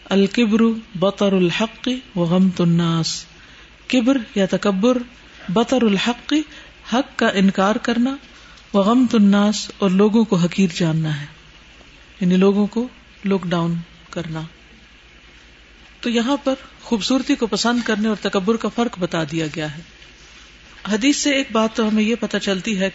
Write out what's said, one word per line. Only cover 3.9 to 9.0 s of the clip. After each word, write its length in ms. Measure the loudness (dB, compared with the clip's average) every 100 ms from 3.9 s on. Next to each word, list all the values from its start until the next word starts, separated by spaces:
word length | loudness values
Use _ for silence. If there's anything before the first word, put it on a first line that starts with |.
| 0 2 0 -2 -2
یا 100 | 0
تکبر، 460 | 0 0 0 2 0 -4 -18 -20 -16 -4
بطر 320 | -2 0 2
الحق، 520 | 2 2 0 -4 -2 -2 -2 -10 -20 -20 -4
حق 260 | -4 -4 -2
کا 80 | -2
انکار 480 | 2 2 2 0 0
کرنا، 400 | -2 -2 -2 -4 -12 -20 -20 -20 -4
وغمط 420 | 0 4 4